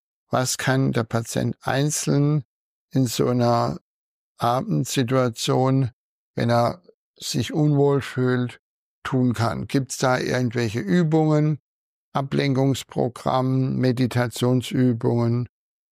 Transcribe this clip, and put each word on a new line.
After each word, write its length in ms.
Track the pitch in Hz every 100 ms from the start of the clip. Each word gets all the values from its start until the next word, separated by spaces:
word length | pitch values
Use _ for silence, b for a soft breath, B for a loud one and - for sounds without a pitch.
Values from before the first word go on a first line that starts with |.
| _ _ _
was 280 | 120 127 -
kann 340 | - 131 135
der 120 | 123
Patient 520 | 113 117 117 131 120 -
einzeln 840 | - 127 147 - - 143 143 151 - _ _ _ _
in 160 | 131 127
so 220 | - 139
einer 500 | 123 120 120 120 - - _ _ _ _ -
Abendsituation, 1500 | 117 123 226 151 135 - 120 131 123 117 - 131 131 135 127 - _ _ _
wenn 160 | - 120
er 320 | 117 120 - _ _ _ _
sich 360 | - 143 113
unwohl 480 | 208 151 143 143 143
fühlt, 600 | - - 127 127 123 - _ _ _ _
tun 300 | - 131 127
kann. 320 | 110 113 71 -
Gibt's 320 | 139 131 -
da 200 | 131 127
irgendwelche 640 | 127 127 123 120 117 113
Übungen, 800 | 202 180 160 160 156 151 151 151 _ _ _ _ _
Ablenkungsprogramm, 1600 | 139 135 143 143 131 135 127 - - 131 - 135 131 131 131 131 131
Meditationsübungen? 1700 | 127 123 127 123 123 - 123 127 117 139 127 117 123 120 117 120 120 _ _ _ _